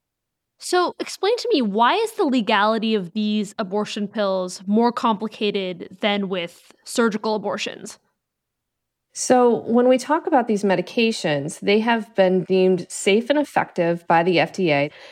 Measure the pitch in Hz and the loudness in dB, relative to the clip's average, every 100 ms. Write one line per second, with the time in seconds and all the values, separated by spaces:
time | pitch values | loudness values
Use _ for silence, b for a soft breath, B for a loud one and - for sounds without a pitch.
0 | _ _ _ _ _ - - 359 339 - | _ _ _ _ _ -16 -2 0 0 -4
1 | - - 392 480 480 339 214 202 240 370 | -10 -4 -2 0 0 0 0 2 2 2
2 | 440 - 320 254 202 208 214 226 220 214 | -2 -2 0 0 2 2 2 0 0 -2
3 | 170 214 214 214 202 - 190 208 208 214 | -2 -4 -2 -2 -4 -6 -6 -4 -4 -6
4 | 208 220 202 190 180 - 190 214 240 240 | -6 -4 -2 -2 -4 -8 0 2 2 0
5 | 233 202 220 - 208 202 185 175 202 185 | -2 -2 -4 -6 -4 -2 -4 -8 -14 -4
6 | 214 202 190 185 170 - _ _ - - | -2 -2 -2 -6 -8 -12 _ _ -8 0
7 | 226 214 220 214 202 208 - - 214 - | 0 0 -4 -4 -4 -6 -8 -10 -16 -20
8 | _ _ _ _ _ _ _ _ _ _ | _ _ _ _ _ _ _ _ _ _
9 | _ - - 254 240 220 - 233 247 254 | _ -6 2 4 6 2 2 4 4 4
10 | 254 320 339 285 240 208 202 180 185 - | 2 -2 2 0 2 0 0 0 -2 0
11 | 226 220 165 147 147 - 196 214 226 226 | 0 0 -2 -2 -4 -6 0 2 2 -2
12 | 208 - 185 185 175 185 185 180 - - | -2 0 2 2 2 2 2 2 -2 -4
13 | 202 208 233 294 277 - - - 170 170 | 0 2 2 0 0 -2 -2 -2 -2 -2
14 | - 170 175 165 160 - 175 143 147 B | 2 2 4 2 0 0 0 0 -2 B
15 | B | B